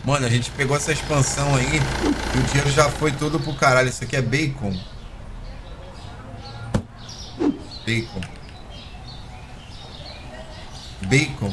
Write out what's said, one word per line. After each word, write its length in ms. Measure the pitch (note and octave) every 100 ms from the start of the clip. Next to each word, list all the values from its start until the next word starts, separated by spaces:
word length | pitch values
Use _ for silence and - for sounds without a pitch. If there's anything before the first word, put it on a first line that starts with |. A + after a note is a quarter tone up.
Mano, 200 | B2 C#3+
a 40 | B2
gente 220 | B2 A#2+
pegou 240 | - C3+ C#3+
essa 160 | D3+
expansão 600 | D3+ - D3 C3+ - C#3+ C3+
aí 240 | B2+ D#3 C3+ - - C#4 -
e 40 | B2+
o 40 |
dinheiro 260 | C3 C#3 C#3
já 180 | C#3 D3
foi 220 | - D3+
todo 300 | C#3 D3+ D#3
pro 120 | D3+
caralho. 340 | C#3 C#3+ B2+ B2+
Isso 160 | A#2+
aqui 100 | A#2+
é 80 | C#3
bacon. 560 | A#2 C#3 D#3 C3 G2+ F#2 - - - - - - - - - - - - - - - - - - - - - - - - - - - - - -
Bacon. 360 | - A2+ - - - - - - - - - - - - - - - - - - - - - - - - - - - - - -
Bacon. 500 | F#2+ C3+ D3 C3+ G#2